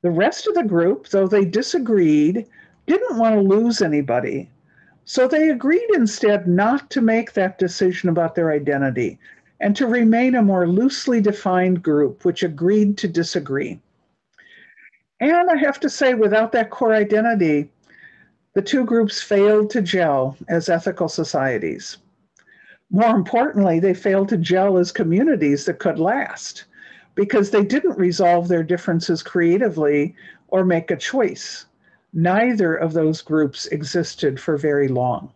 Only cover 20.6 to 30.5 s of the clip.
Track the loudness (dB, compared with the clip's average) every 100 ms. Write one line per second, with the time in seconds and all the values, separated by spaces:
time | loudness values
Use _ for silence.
20.6 | 0 -2 -2 -4 -4 -4 -4 -2 -2 -2
21.6 | -4 -8 -14 -20 _ _ _ _ _ _
22.6 | _ _ _ 2 2 2 0 -2 0 2
23.6 | 2 2 0 0 0 0 0 -2 0 0
24.6 | 2 2 0 -2 -2 2 2 2 0 0
25.6 | -2 -4 -4 -2 -2 -2 -6 -12 -16 -18
26.6 | -20 -20 -20 -20 _ -4 0 2 2 2
27.6 | 2 0 0 0 -2 2 2 2 2 -2
28.6 | 0 -4 -2 -2 -2 -4 -2 0 2 2
29.6 | 0 0 0 0 -2 -6 -20 -20 _